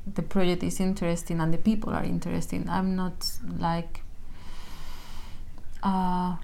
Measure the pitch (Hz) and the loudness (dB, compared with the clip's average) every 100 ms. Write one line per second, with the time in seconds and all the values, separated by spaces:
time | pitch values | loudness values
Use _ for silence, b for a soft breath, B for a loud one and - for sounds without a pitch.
0 | - - 156 196 180 180 175 170 185 190 | -4 -4 2 4 4 4 0 0 0 2
1 | 170 170 - 165 160 170 214 214 - - | 0 0 -2 2 4 6 6 4 2 0
2 | 165 175 175 170 - 180 170 180 190 185 | 0 0 0 -2 0 -2 0 0 2 0
3 | 185 - - - 170 170 170 170 170 - | -2 -2 -2 -2 -2 0 0 0 -2 -4
4 | - - B B B B B B B B | -6 -6 B B B B B B B B
5 | B B B B B - - - 196 185 | B B B B B -6 -6 -2 0 2
6 | 180 180 180 175 | 2 2 0 -2